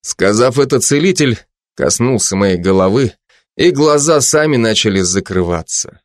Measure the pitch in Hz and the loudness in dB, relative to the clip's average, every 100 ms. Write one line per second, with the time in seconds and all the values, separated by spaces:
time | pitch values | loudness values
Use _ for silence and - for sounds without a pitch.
0 | - - 95 107 127 127 135 131 - 143 | -12 -2 0 2 2 2 0 0 0 0
1 | 180 - 139 113 _ _ _ - 65 - | 0 0 -2 -2 _ _ _ -4 -4 0
2 | 120 120 - 98 101 90 90 95 95 113 | 0 0 -2 0 0 0 0 2 2 0
3 | 127 - _ _ _ - 175 139 151 147 | -2 -6 _ _ _ 0 0 2 2 2
4 | 143 156 120 156 156 135 113 110 110 98 | 2 0 2 0 2 0 0 0 0 0
5 | 90 95 95 92 87 85 82 - - - | -2 -4 -2 -4 -2 -4 -6 -8 -8 -14